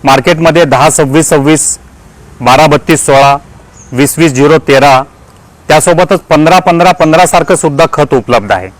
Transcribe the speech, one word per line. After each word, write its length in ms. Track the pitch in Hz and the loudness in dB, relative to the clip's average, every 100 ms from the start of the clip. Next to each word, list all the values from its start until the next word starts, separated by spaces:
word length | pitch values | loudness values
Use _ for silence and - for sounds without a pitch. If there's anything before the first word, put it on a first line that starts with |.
मार्केटमध्ये 600 | 139 135 131 165 165 160 156 | 0 0 0 0 0 0 0
दहा 240 | 127 151 | 2 0
सव्वीस 400 | - 143 147 151 | 0 -2 -2 0
सव्वीस, 500 | 156 139 151 - - - - - - - - | 0 0 -2 -4 -10 -16 -20 -20 -20 -20 -6
बारा 240 | 123 131 156 | 0 2 2
बत्तीस 400 | 147 - 151 - | 0 -2 -4 0
सोळा, 320 | 135 139 139 - - - - - | 2 2 0 -6 -20 -20 -20 -10
वीस 280 | 120 139 - | -4 -4 0
वीस 120 | 160 | -2
झिरो 260 | 127 143 156 | 0 2 0
तेरा, 460 | - 135 139 131 139 _ - - - _ - | 2 2 2 0 -2 _ -20 -20 -20 _ -2
त्यासोबतच 520 | 135 180 170 180 190 | -2 0 0 0 -2
पंधरा 400 | _ 156 156 180 | _ 0 2 2
पंधरा 320 | 180 170 175 | 0 0 0
पंधरा 340 | 175 160 160 180 | 0 0 2 2
सारखं 300 | 180 160 180 | 0 -2 -2
सुद्धा 300 | 160 139 165 | -2 -2 -2
खत 200 | - 147 | 0 -2
उपलब्ध 380 | 131 110 120 101 | -2 -2 -4 -2
आहे. 180 | 98 92 | -6 -6